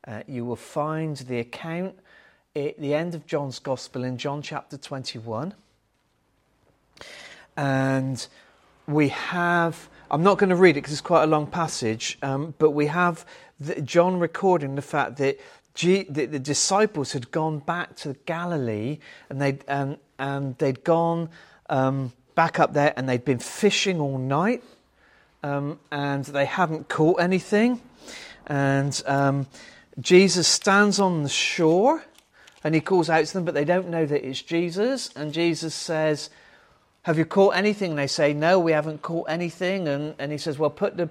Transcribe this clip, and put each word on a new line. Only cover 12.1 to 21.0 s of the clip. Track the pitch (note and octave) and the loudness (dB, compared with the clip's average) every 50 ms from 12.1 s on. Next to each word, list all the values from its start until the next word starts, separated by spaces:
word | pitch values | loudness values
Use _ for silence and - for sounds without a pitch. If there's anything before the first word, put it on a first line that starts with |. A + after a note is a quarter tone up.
| - _ | -8 _
um, | - C#3 C3+ C#3 D3+ E3 D3 | -4 -4 -2 -4 -4 -6 0
but | _ D#3 D3+ | _ 4 4
we | C#3+ D3 D3 | 4 4 0
have | D3+ D#3 F3+ F3+ F3 E3 E3+ - - - - - - _ _ | 0 2 2 0 0 0 -4 -12 -20 -20 -20 -20 -20 _ _
the, | C#3 D3 F3+ - | -10 -8 -6 -6
John | D3 A#2+ - E3+ E3+ F#3 F#3 F3+ | -6 2 4 4 4 4 2 0
recording | E3+ D#3+ - - G3 F#3 F3 E3 D3 C3+ C3+ | -2 -2 -2 0 2 4 4 4 2 -2 -6
the | C#3 | -6
fact | C#3 - - D3 C3 - B2 | -6 -4 -2 -2 -2 -2 -2
that | C#3+ C#3 C3+ C3+ - - - - - _ _ _ | 0 0 0 0 -2 -10 -20 -20 -20 _ _ _
G-, | - D#3+ F3 F#3+ G3 F#3+ - | 0 2 2 2 2 0 -4
that | C#3 D3+ C#3 A#2 D3+ | -4 -4 -4 -2 -4
the | C#3 | -6
disciples | C3 D3 C#3+ - - - G3 G3+ G#3+ G#3 G#3 D#3+ C3+ - - | -4 -2 -2 0 0 2 4 2 2 2 0 -4 -4 -4 -4
had | C#3 A#2 - | -8 -8 -4
gone | - E3 D#3 D#3+ D#3 D3 | -4 -2 -2 -2 -2 -4
back | C#3+ - E3+ F3 E3+ - - | -4 -4 -4 -4 -6 -10 -12
to | - - D3 C3 _ _ | -12 -10 -10 -10 _ _
Galilee | - E3 E3 F3 F3 F3 D3+ B2+ A#2 G#2+ G#2 G#2+ B2+ D3+ D3+ - - - - - _ | -6 -6 -4 -4 -2 -2 -2 -2 -2 -2 -2 -4 -4 -6 -8 -12 -20 -20 -20 -16 _
and | C3+ C3+ | -4 0
they'd, | C#3+ C#3 C3+ C#3 - - | 0 0 0 -2 -6 -4
and, | C#3 C#3+ C#3 C#3 D3 - _ _ _ - | -4 -2 -2 -4 -6 -10 _ _ _ -8
and | C#3 C#3 C#3 C#3 C#3 C3+ B2+ | -6 -4 -4 -4 -4 -6 -2
they'd | - D#3 C#3 C3 - _ | 0 0 0 0 -2 _
gone, | - E3 E3 | 2 2 4